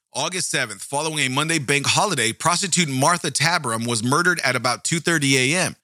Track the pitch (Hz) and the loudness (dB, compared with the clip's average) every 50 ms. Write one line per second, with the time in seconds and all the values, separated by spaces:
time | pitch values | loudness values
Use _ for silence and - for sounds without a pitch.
0 | _ _ - 120 143 170 180 180 - - - 147 131 107 104 92 - - 139 139 | _ _ -6 -4 -4 -4 -4 -4 -4 -2 -2 -2 -2 -2 -6 -10 -10 -6 -4 -4
1 | 156 160 156 151 139 131 131 143 151 160 165 160 131 104 143 143 135 123 - 151 | -2 -2 -2 0 0 0 0 0 0 0 0 0 0 0 0 0 2 2 2 2
2 | 185 214 175 131 113 113 113 - - 160 175 165 202 180 - 175 175 143 135 131 | 2 2 2 0 0 0 -2 0 0 0 0 0 0 0 0 0 0 0 0 2
3 | 135 160 175 165 - 160 127 - 143 165 175 175 143 120 113 113 117 120 120 107 | 2 2 2 2 -2 -4 -2 0 0 2 2 0 0 -2 -4 -4 -2 -2 -2 -2
4 | 110 123 139 160 175 180 175 - - 135 127 127 117 127 120 110 - - 165 170 | 0 0 2 2 2 2 2 2 0 0 0 0 0 -2 -2 -2 -4 -4 -4 -2
5 | - 180 170 160 143 135 135 131 127 131 147 185 170 131 - - | 0 0 0 2 2 4 4 4 4 2 2 0 -2 -2 -4 -8